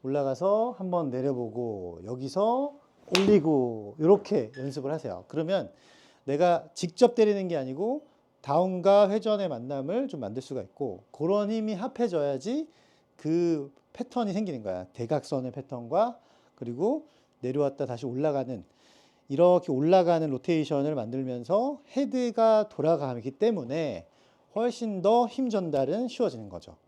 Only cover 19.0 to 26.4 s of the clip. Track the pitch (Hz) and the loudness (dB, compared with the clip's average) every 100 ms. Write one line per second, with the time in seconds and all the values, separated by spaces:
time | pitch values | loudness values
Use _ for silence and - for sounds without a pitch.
19 | _ _ _ 139 175 180 175 131 151 185 | _ _ _ 4 6 6 2 0 6 6
20 | 170 165 156 127 - 165 147 143 143 147 | 6 2 2 -2 0 0 2 0 0 -2
21 | 113 131 131 123 120 196 262 294 _ - | -4 -6 -6 -6 0 0 0 -6 _ -4
22 | 262 254 247 226 226 214 208 - 147 165 | -2 -2 -2 2 4 4 2 0 2 2
23 | 139 120 120 135 220 202 120 151 151 92 | 0 -4 -8 0 0 0 -4 -4 -4 -6
24 | - _ _ _ _ 208 240 233 226 196 | -12 _ _ _ _ -4 -4 -2 -6 0
25 | 185 233 233 - 254 208 170 143 135 196 | 4 4 2 0 0 0 0 0 0 -2
26 | 247 - 214 123 | -4 -2 -2 -2